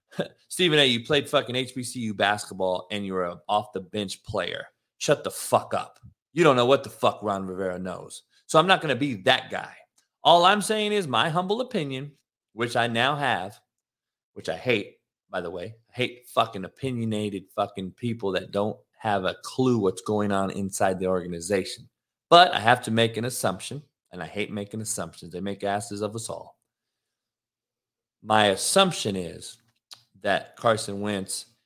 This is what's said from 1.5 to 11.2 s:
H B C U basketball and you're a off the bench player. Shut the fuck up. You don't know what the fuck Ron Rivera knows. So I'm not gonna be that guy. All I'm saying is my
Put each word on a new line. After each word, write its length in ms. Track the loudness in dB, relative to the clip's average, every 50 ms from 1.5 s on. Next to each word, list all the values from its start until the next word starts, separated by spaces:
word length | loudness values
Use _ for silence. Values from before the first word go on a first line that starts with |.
| -2
H 180 | -4 -4 -6 -6
B 100 | -8 -8
C 160 | -8 -6 -6
U 120 | -6 -4 -2
basketball 760 | 2 2 2 2 2 -2 -8 -6 -2 -2 0 0 -2 -4 -6
and 140 | -8 -6 -6
you're 180 | -4 -2 -2 -2
a 160 | -4 -6 -8 -4 0
off 240 | 0 0 0 -2 -8
the 80 | -12
bench 420 | -10 -8 -6 -6 -6 -6 -8 -12 _
player. 440 | -8 -6 -4 -4 -4 -6 -10 -10 -14 _ _ _ _ _ -4
Shut 280 | 0 0 0 0 0
the 60 | -6
fuck 420 | -10 -10 -4 0 0 0 2 0 -4
up. 260 | -4 -4 -6 -12 _ -20 -20 -20 _ _ _
You 140 | 0 4 6
don't 100 | 6 6
know 100 | 6 6
what 180 | 6 4 4 2
the 60 | 0
fuck 320 | -4 0 0 0 0 0
Ron 240 | -2 -2 -2 -2 -4
Rivera 320 | -6 -6 -4 -4 -4 -4 -4
knows. 460 | -6 -8 -8 -10 -12 -16 -18 -20 -20 _ _ _ _ 2
So 100 | 4 4
I'm 100 | 4 4
not 140 | 4 2
gonna 140 | 2 0 0
be 200 | 0 0 -2 -4 -2 2
that 260 | 2 2 2 0 -4
guy. 220 | -8 -8 -8 -10 -14 -20 -20 _ _ _ _ _ _ _ 6
All 220 | 6 8 8 8
I'm 160 | 6 6 4
saying 320 | 2 0 -2 0 0 0 0
is 140 | 0 0 0
my 220 | 2 2